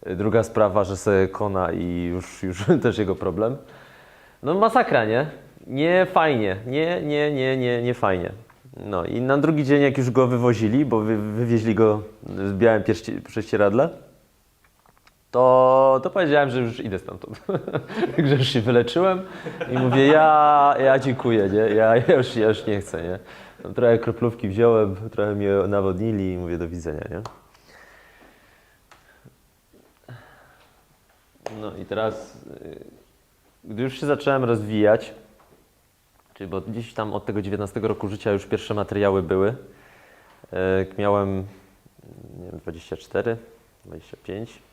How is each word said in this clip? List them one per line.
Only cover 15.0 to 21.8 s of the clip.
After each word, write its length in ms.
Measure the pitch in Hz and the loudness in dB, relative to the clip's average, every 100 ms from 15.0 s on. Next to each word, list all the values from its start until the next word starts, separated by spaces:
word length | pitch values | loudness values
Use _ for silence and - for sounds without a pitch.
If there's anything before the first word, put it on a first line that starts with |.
| _ _ _ | _ _ _
to, 720 | 127 127 127 127 131 135 131 | 2 6 6 6 6 4 4
to 80 | 156 | 0
powiedziałem, 400 | 190 170 147 139 | -2 2 2 2
że 100 | 127 | 0
już 200 | 117 110 | -4 -4
idę 180 | - 92 | -6 -8
stamtąd. 420 | - 92 - - - 190 - | -8 -16 -16 -18 -6 -6 -4
<laughs> 400 | - - 214 349 - | -8 -8 -6 -4 0
Także 180 | 147 | 2
już 140 | 139 127 | 2 0
się 120 | 127 | 0
wyleczyłem 640 | 110 120 120 - 190 185 190 - - - - | 2 2 2 0 0 0 -6 -14 -14 -12 -6
i 60 | 127 | -2
mówię, 280 | 127 127 135 | 2 4 6
ja, 680 | 156 156 151 147 147 143 139 | 6 6 6 6 6 4 4
ja 180 | 131 131 | 4 4
dziękuję, 500 | 131 120 120 113 98 | 2 -2 2 2 4
nie? 260 | 101 110 | 2 4
Ja, 220 | 104 | 4